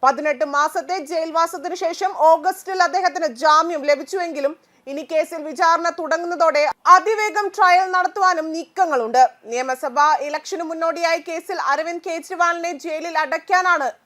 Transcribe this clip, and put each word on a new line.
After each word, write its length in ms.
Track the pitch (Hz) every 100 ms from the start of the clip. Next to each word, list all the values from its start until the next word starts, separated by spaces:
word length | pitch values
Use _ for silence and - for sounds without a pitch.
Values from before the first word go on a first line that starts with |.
പതിനെട്ട് 420 | 254 269 302 269 302
മാസത്തെ 420 | 285 302 359 269 370 285
ജയിൽവാസത്തിന് 640 | 330 320 320 330 349 285 349
ശേഷം 300 | 339 339 381 392 311
ഓഗസ്റ്റിൽ 560 | 320 320 381 - 381
അദ്ദേഹത്തിന് 440 | 349 359 370 370 320 233
ജാമ്യം 420 | 311 302 330 330 285
ലഭിച്ചുവെങ്കിലും 640 | 285 285 381 349 302 277 320 _ _ -
ഇനി 120 | 277 269
കേസിൽ 300 | 320 311 339 302
വിചാരണ 400 | 302 339 330 339 339
തുടങ്ങുന്നതോടെ 640 | 320 330 349 349 320 294 294 - -
അതിവേഗം 520 | 370 359 440 427 415 403 392
ട്രയൽ 320 | 370 359 381 370
നടത്തുവാനും 500 | 370 381 370 339 311
നീക്കങ്ങളുണ്ട്. 680 | 320 - - 359 277 226 240 254 - 208
നിയമസഭാ 560 | 240 262 262 302 254 294 302 285
ഇലക്ഷന് 400 | 302 302 330 330
മുന്നോടിയായി 500 | 320 330 330 339 330 330
കേസിൽ 300 | 330 339 359 -
അരവിന്ദ് 320 | 285 320 339 359
കെജ്രിവാളിനെ 640 | 330 320 359 339 339 339 349
ജയിലിൽ 340 | 339 311 330 320
അടയ്ക്കാനാണ് 680 | 311 320 - 370 370 339 262 -